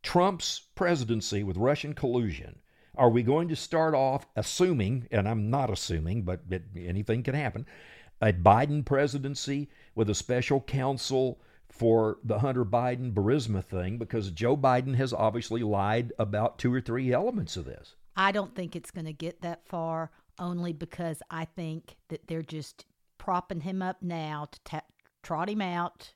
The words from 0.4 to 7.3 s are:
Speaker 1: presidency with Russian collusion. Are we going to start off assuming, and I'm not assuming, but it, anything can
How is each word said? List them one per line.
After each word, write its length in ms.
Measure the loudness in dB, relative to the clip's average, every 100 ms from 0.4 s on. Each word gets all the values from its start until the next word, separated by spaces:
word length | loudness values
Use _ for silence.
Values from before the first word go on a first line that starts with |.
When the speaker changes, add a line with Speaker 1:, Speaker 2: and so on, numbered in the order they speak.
| -6 -8 _ -2
Speaker 1:
presidency 680 | 0 2 0 -2 0 -4
with 140 | -2 0
Russian 360 | 2 2 -4
collusion. 680 | -4 0 0 0 -4 -10 -18 _ _ _ 4
Are 140 | 6
we 140 | 6
going 240 | 4 2 2
to 60 | -4
start 380 | 0 2 4
off 320 | 4 2 0 -4 -6
assuming, 720 | -4 2 2 4 2 -2 0
and 160 | 0 2
I'm 220 | 0 0
not 200 | 0 0
assuming, 540 | -2 -2 -2 0 -2
but 180 | -2 -6 -6
it, 140 | -8 -6 -10
anything 480 | -4 -4 0 -2
can 120 | 0